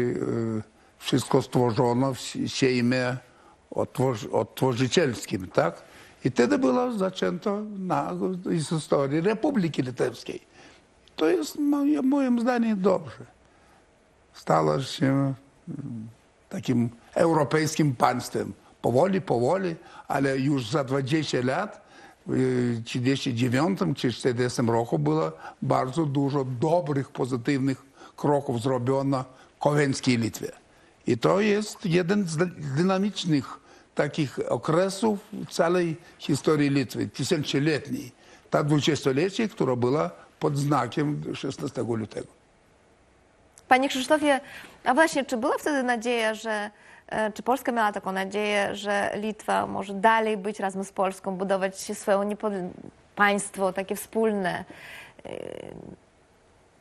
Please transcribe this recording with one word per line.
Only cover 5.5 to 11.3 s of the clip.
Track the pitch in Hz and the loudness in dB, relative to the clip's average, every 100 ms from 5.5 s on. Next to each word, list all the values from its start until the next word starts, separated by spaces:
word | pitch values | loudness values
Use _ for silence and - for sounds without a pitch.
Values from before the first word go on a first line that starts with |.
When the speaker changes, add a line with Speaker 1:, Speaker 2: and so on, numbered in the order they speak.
| - 165 - - - - - 139 | 0 0 -2 -14 -20 -20 -6 -2
Speaker 1:
I | |
wtedy | - 240 285 | 2 4 4
było | 262 247 247 | 2 2 0
zaczęto | 220 190 185 185 180 214 202 214 196 | -2 -4 -2 -2 -2 -4 -4 -6 -8
na, | 185 143 151 175 190 185 185 170 | -2 -2 -2 -4 -4 -4 -2 -2
z | 143 | 0
historii | 160 - 156 139 156 | -4 0 2 2 0
Republiki | 185 220 311 269 165 139 | 0 0 0 0 0 -2
Litewskiej. | 127 120 131 117 - - - - - - _ _ _ - | -4 -2 -4 -4 -12 -14 -16 -20 -20 -20 _ _ _ 0
To | |
jest | 311 | 2